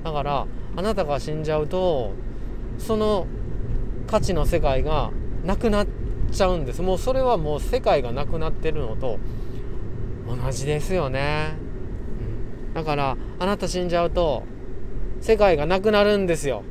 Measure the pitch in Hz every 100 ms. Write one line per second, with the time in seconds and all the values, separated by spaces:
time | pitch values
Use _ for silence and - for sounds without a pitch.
0 | 165 151 139 143 113 - - - 196 202
1 | 160 143 131 151 156 156 151 180 185 151
2 | 113 - - - - - - - - 220
3 | 214 208 170 - - - - - - -
4 | - 220 - 175 147 170 147 131 143 156
5 | 117 - - - 165 196 240 208 202 -
6 | - - - - 190 180 131 - 180 185
7 | - 262 262 170 151 147 - 254 247 165
8 | 127 120 147 165 160 156 156 151 131 107
9 | 127 104 - - - - - - - -
10 | - - - 123 123 131 139 151 - 190
11 | 143 131 143 151 156 156 - - - -
12 | - - - - - - - 165 156 147
13 | 139 123 - - 180 202 185 180 180 170
14 | 170 180 170 120 107 - - - - -
15 | - - - 220 202 165 147 190 214 208
16 | 208 208 190 160 139 113 98